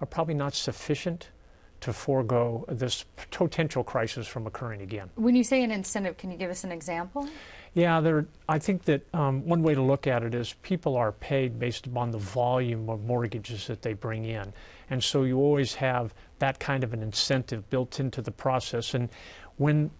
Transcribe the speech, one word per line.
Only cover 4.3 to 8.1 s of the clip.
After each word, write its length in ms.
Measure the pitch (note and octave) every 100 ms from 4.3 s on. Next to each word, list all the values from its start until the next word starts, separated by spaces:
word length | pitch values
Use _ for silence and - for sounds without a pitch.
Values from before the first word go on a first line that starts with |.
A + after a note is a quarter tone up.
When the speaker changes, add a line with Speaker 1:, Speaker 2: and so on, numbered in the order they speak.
| A#2+ A2
Speaker 1:
occurring 340 | - A#2+ G#2
again. 260 | F#2+ G#2 F#2
Speaker 2:
When 220 | - A3+ B3
you 80 |
say 180 | A3+ C4+
an 80 | A#3+
incentive, 460 | G#3 F#3 G#3+ F#3+ -
can 140 | F#3
you 60 | E3+
give 140 | F3+
us 140 | F3+
an 80 | F#3+
example? 560 | E3+ D#3+ E3+ F#3 C#4+ C#4+ D#4 - - -
Speaker 1:
Yeah, 280 | E3+ E3+ E3
there, 260 | D#3+